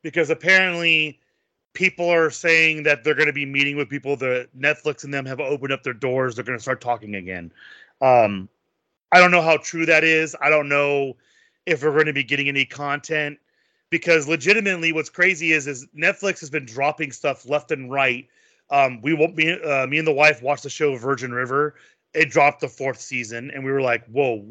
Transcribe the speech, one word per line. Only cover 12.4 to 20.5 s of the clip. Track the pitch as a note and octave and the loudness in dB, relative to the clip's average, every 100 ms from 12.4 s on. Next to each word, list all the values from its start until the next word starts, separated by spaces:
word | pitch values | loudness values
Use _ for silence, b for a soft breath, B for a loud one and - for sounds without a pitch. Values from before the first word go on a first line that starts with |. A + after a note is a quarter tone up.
| C#3 | -2
any | C#3 | -2
content, | C3 C#3 C#3+ C#3+ - D#3 D3 D3 _ _ _ _ _ | -4 -6 -6 -6 -4 -4 -4 -10 _ _ _ _ _
because | E3 E3+ E3 C#3 | -2 2 2 2
legitimately | D#3+ C#3+ G#3+ G3+ F3+ E3 | -2 2 2 0 -2 -2
what's | D#3+ D3 | -2 -4
crazy | - F3+ E3+ E3 | 0 0 0 0
is, | D#3 C#3 | 0 -2
is | B2+ C#3 D3 | -10 -14 -4
Netflix | E3+ G3 G3 F3+ | -2 0 -4 -4
has | D3+ | -6
been | D3 | -8
dropping | B2+ A2+ C#3+ D3+ D3 | -8 -4 -2 -2 -8
stuff | - D3 C3 A#2+ | -4 -6 -4 -4
left | D3 - | -4 -2
and | D3 B2+ | -8 -4
right. | C#3 C3 B2 - _ _ _ _ | -2 0 -2 -8 _ _ _ _
Um, | C#3 C3+ A#2+ | 2 2 0
we | C3 | -2
won't | D#3+ E3 | 2 2
be, | D#3 D#3+ F3 | 2 -2 -2
uh, | D#3+ C3+ C3 | -2 -2 0
me | D3+ | 0
and | D#3 | 0
the | |
wife | C#3 D3+ D3+ | 4 4 2
watched | B2 | -2